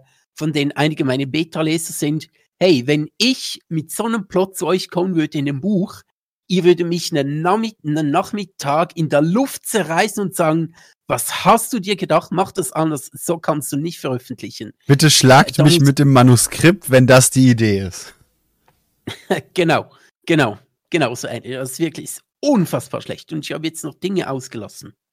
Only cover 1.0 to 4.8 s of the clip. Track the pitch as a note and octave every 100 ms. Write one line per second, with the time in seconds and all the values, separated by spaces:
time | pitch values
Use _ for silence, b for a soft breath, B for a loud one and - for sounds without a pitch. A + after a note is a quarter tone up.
1 | C#3 C3 C#3 D3+ E3 D#3+ D#3+ E3 E3 -
2 | D3+ D3+ - _ _ - F#3 C#3 A#2+ D3
3 | D3+ - A#3 B3+ - - - D#3+ - -
4 | A3 A3+ G3 F3+ F#3+ - D#3+ F#3